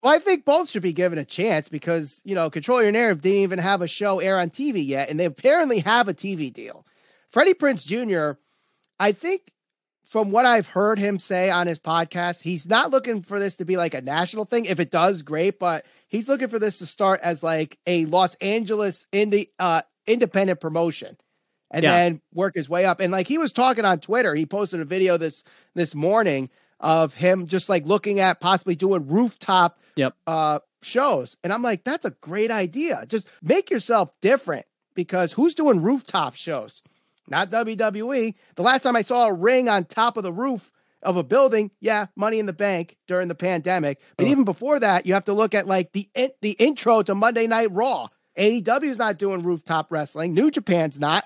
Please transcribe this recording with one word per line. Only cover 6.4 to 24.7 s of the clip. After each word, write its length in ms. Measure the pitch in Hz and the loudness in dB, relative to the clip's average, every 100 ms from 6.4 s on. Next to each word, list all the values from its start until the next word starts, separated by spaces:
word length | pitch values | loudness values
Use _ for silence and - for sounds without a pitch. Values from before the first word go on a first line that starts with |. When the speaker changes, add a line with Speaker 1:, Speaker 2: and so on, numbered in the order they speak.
| 135 | -8
Speaker 1:
deal. 340 | 120 110 - _ _ _ _ _ | -10 -18 -18 _ _ _ _ _
Freddie 220 | 226 359 | 2 4
Prinze 320 | 359 285 196 143 | 4 0 -2 -4
Junior, 500 | 226 233 170 151 135 _ _ _ _ _ - | -4 -2 -2 -2 -6 _ _ _ _ _ -2
I 140 | 208 | 0
think 380 | 202 339 381 _ _ _ _ _ _ _ | 0 -2 -6 _ _ _ _ _ _ _
from 240 | 220 202 | -2 0
what 160 | 220 247 | 4 4
I've 220 | 226 170 | 4 2
heard 320 | 185 208 208 | 0 0 0
him 180 | 202 196 | -2 -4
say 320 | - 185 190 | -4 -2 0
on 160 | 175 175 | 0 -2
his 140 | 160 | -4
podcast, 640 | 160 165 170 180 175 170 | -2 -2 -2 -4 -6 -6
he's 240 | 170 175 170 | -6 -6 2
not 240 | 226 285 | 2 4
looking 320 | 262 247 214 | 0 0 -6
for 160 | 165 202 | -6 -6
this 160 | 196 190 | -6 -6
to 100 | 175 | -4
be, 100 | 180 | -2
like, 200 | 170 135 | -2 -4
a 60 | |
national 440 | 131 156 180 214 208 | -4 -4 -4 -6 -4
thing. 200 | 240 196 | -2 -2
If 140 | 180 | -2
it 120 | 165 | -2
does, 320 | 165 180 180 | 2 2 0
great, 340 | 143 156 190 196 | -4 -2 -2 -2
but 260 | 175 156 - _ _ | -2 -4 -8 _ _
he's 220 | 220 226 | -6 -2
looking 180 | 277 254 | -2 -2
for 120 | 226 | -2
this 180 | 214 - | -4 -4
to 80 | 165 | -10
start 360 | - 190 214 | 0 0 2
as, 180 | 175 165 | -2 -4
like, 380 | 165 160 151 - 180 | -2 -2 -4 -8 -4
a 180 | 175 160 | -2 2
Los 300 | 175 180 - | 2 2 0
Angeles 720 | 196 220 202 214 202 - - | -4 -2 -2 -2 -4 -6 -4
indie, 380 | 196 214 202 214 - | -2 2 0 -2 -4
uh, 240 | 180 160 - _ - | 0 0 -2 _ -2
independent 560 | 233 226 190 196 170 | 0 0 0 0 -2
promotion 560 | 160 165 170 - - - _ _ _ _ _ | -2 -2 -2 -4 -12 -20 _ _ _ _ _
and 100 | 156 | 0
Speaker 2:
Yeah. 120 | 156 175 | 4 4
Speaker 1:
then 260 | 175 160 _ | 4 0 _
work 220 | 170 190 | -4 -4
his 160 | 175 139 | -4 -4
way 160 | 175 190 | 0 2
up. 140 | 175 | 2
And, 120 | 180 | 0
like, 160 | 190 185 | -2 -2
he 120 | 311 | -2
was 120 | 294 | -2
talking 320 | - 254 226 | 2 2 2
on 160 | 202 160 | 2 0
Twitter. 360 | - 233 208 151 | 0 0 0 0
He 100 | 151 | -2
posted 340 | 196 202 | -4 -4